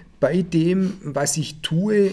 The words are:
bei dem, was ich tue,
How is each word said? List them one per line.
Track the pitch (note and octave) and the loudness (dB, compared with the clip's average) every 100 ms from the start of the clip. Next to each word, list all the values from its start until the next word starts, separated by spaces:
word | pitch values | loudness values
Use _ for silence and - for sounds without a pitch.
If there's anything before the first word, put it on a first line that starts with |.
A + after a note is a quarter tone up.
| - - | -20 -2
bei | C3 F3+ | 0 0
dem, | F3+ E3 E3 F#3+ F#3 - | 0 0 2 2 -2 -4
was | D3+ C#3 C#3+ D#3 | -8 -4 -2 -2
ich | C#3+ - | -6 -8
tue, | - D#3+ G#3 G#3 G3 | -4 -2 2 2 2